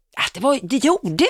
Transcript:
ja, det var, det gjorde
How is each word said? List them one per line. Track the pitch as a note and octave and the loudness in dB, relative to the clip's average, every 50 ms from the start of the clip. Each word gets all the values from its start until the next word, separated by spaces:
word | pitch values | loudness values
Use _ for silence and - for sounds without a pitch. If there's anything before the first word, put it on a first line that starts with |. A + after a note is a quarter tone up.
| _ _ - | _ _ -8
ja, | - - - - | -6 -6 -6 -6
det | F3 | -2
var, | G#3+ C#4 C#4+ B3 | 0 0 0 0
det | F3+ E3+ C4 B3 - | -2 -2 -2 2 2
gjorde | D#4 F4+ G4+ - F3 D#3 D#3+ - B4+ | 2 0 0 -2 -4 0 0 2 2